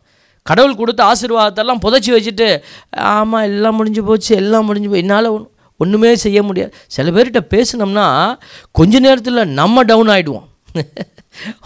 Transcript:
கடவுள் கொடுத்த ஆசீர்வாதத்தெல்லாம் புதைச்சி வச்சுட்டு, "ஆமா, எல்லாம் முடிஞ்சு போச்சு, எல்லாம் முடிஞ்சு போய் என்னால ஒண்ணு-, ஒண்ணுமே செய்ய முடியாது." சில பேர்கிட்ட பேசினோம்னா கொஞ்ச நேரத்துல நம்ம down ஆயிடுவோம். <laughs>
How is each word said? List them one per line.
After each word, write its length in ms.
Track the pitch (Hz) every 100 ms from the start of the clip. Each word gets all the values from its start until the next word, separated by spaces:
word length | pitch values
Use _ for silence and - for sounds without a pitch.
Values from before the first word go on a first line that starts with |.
| _ _ _ _
கடவுள் 320 | - 175 277
கொடுத்த 300 | 214 233 233
ஆசீர்வாதத்தெல்லாம் 760 | 208 240 233 226 208 196 233 240
புதைச்சி 280 | 190 254 214
வச்சுட்டு, 500 | 233 214 202 226 147 - - _ -
"ஆமா, 460 | 202 208 220 220
எல்லாம் 340 | 214 202 220 220
முடிஞ்சு 280 | 220 214
போச்சு, 320 | 202 220 - 202
எல்லாம் 280 | 202 220
முடிஞ்சு 240 | 214 208 202
போய் 100 | 196
என்னால 380 | 185 202 226 214
ஒண்ணு-, 100 | 220 _ _ -
ஒண்ணுமே 380 | 170 214 226
செய்ய 280 | - 208 202
முடியாது." 320 | 202 185 185 - -
சில 240 | - 156
பேர்கிட்ட 360 | 185 247 226 -
பேசினோம்னா 840 | 208 247 240 196 208 180 135 190 254 - - _
கொஞ்ச 300 | - 175 254
நேரத்துல 440 | 262 254 233 240
நம்ம 380 | 185 135 175 247
down 260 | 226 226 226
ஆயிடுவோம். 400 | 196 156 113 - _ _
<laughs> 100 | 165 147 - - _ _ - 214 -